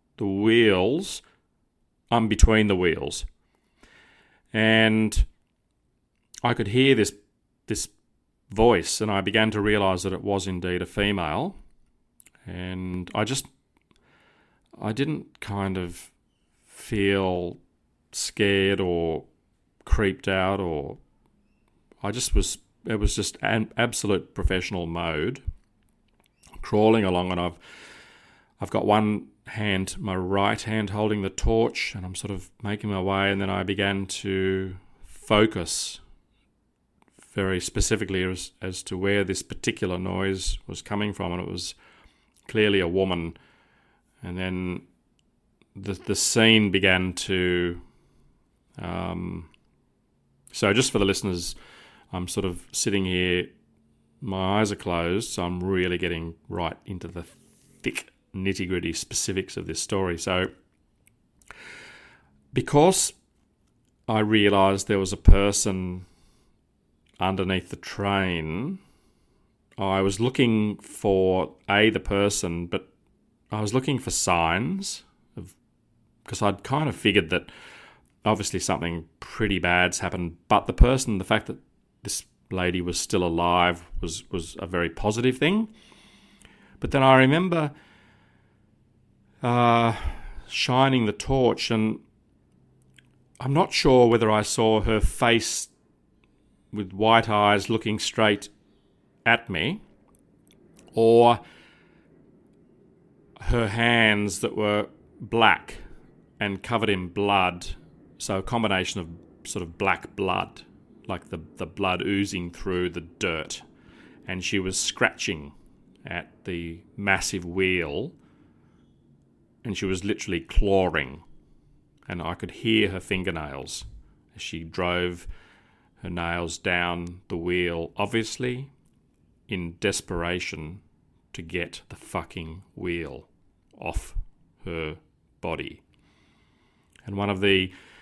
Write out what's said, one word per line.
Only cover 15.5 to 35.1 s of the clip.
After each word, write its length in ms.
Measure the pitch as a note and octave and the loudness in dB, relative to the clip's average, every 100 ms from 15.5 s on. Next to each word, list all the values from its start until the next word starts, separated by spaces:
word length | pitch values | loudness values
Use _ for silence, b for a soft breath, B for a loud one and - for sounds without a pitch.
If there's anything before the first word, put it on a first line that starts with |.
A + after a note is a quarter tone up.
| G2+ G2 F#2+ | -4 -2 -4
of 340 | F2 - - _ _ _ _ _ _ | -6 -10 -18 _ _ _ _ _ _
feel 920 | - - A2 G2 G2 F#2+ F2+ F2 - _ _ _ _ _ | -20 -6 0 2 2 2 -2 -4 -10 _ _ _ _ _
scared 680 | - - - G2+ G2 F#2+ G2 | -8 -8 0 4 4 4 2
or 420 | F#2 E2+ E2 D2+ - _ _ _ _ _ - | 0 0 0 -4 -8 _ _ _ _ _ 0
creeped 420 | - G2+ F#2 - | 2 2 0 -2
out, 320 | F#2+ F#2 G2 | 0 2 0
or 380 | F2+ D2+ C#2 - _ _ _ _ _ _ _ _ _ _ | -2 -4 -6 -12 _ _ _ _ _ _ _ _ _ _
I 80 | G2+ | -8
just 240 | A#2 - - | -4 0 2
was, 220 | - - _ _ - | 0 -6 _ _ -6
it 140 | A2 | 0
was 160 | G#2 - | 0 0
just 220 | G2+ - | -4 0
an 300 | G#2 A2 A2 - | 2 4 0 0
absolute 580 | A#2+ - G#2 F#2+ - - | 0 0 0 0 -2 -2
professional 500 | F2+ F#2 F2 F#2+ E2+ | 0 0 -2 -4 -4
mode, 560 | E2+ E2+ D#2 D#2+ C#3 - - _ _ _ _ _ _ _ _ - - | -4 -2 -2 -2 -4 -10 -10 _ _ _ _ _ _ _ _ -20 -16
crawling 440 | - G#2 A2 A2 G2 | -2 4 6 6 4
along, 260 | F2+ F#2 | 0 0
and 80 | F2 | -2
I've, 180 | F2 E2 B B B B B B B B B _ | -4 -6 B B B B B B B B B _
I've 120 | G#2 | -6
got 140 | G#2 - | -2 2
one 440 | G#2+ G#2+ G#2 - _ - | 2 2 -2 -6 _ -14
hand, 480 | A2+ G#2 F#2+ F#2+ - | -6 -2 -2 -4 -6
my 180 | G2+ F#2 | -6 -6
right 460 | F2+ G2 G2+ A2 | -2 0 2 0
hand 280 | G#2+ A2 G2+ | -4 -4 -4
holding 320 | G#2 G#2+ G#2 | -2 -2 -2
the 80 | F#2+ | -4
torch, 640 | - A2+ A2+ A#2 - - G2 | -2 0 2 2 -2 -6 -8
and 100 | F#2 | -10
I'm 100 | F#2 | -10
sort 160 | G#2+ | -8
of 180 | F#2+ - _ | -10 -12 _
making 280 | G#2 G#2 G#2+ | -8 -6 -4
my 120 | G2 | -2
way, 300 | F#2 G2 G2 | 0 2 2
and 100 | G2 | 0
then 80 | G2 | -2
I 140 | F#2+ | -2
began 420 | F#2+ G2 G2 G2 G2 | -2 -2 0 -2 -6
to 720 | - G2+ F#2+ F#2+ F#2+ F#2+ F#2 - - | -8 -4 -2 0 -2 -4 -10 -18 -20
focus 960 | - | -20